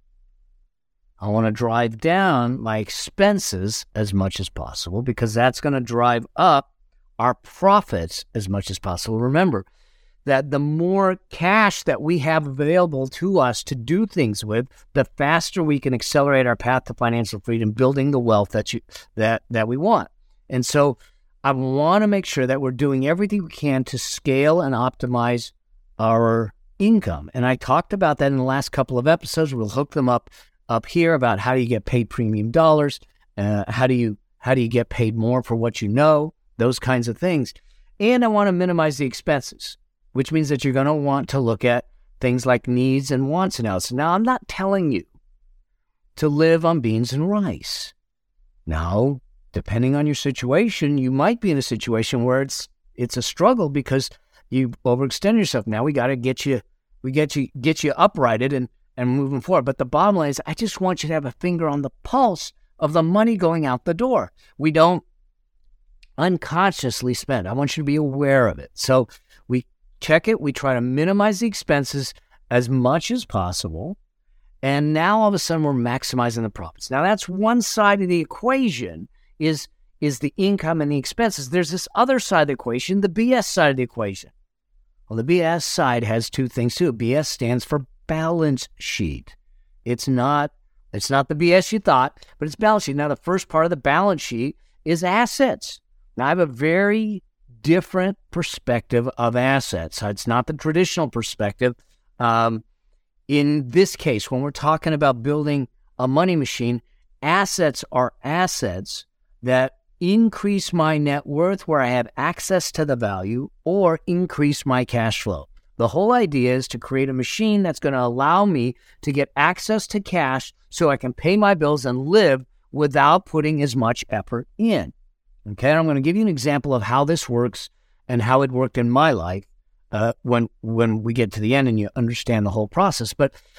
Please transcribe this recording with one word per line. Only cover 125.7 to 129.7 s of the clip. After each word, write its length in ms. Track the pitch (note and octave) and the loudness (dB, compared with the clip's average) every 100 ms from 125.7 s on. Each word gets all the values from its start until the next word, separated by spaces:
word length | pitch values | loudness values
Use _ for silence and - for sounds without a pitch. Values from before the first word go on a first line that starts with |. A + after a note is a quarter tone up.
| D#3+ | 2
I'm 80 | D#3+ | 2
gonna 160 | C#3 | 2
give 140 | D3 G3+ | 0 2
you 80 | |
an 40 | A3 | 0
example 460 | C#3+ C#3+ C#3+ C#3+ | 0 0 -2 0
of 100 | B2 | -2
how 220 | G#2 C3 C#3+ | 0 0 2
this 240 | E3 - | 0 -2
works 400 | A#2 B2 - - _ _ _ - | -2 -2 -4 -16 _ _ _ -4
and 140 | B2 | -2
how 200 | A2+ C3 | 2 2
it 100 | C3+ | 2
worked 260 | B2+ B2+ B2+ | 0 -2 0
in 120 | A#2+ | 0
my 220 | C3 D#3+ | 2 2
life, 340 | A2 E2+ F#2+ - _ _ | 0 -4 -8 -10 _ _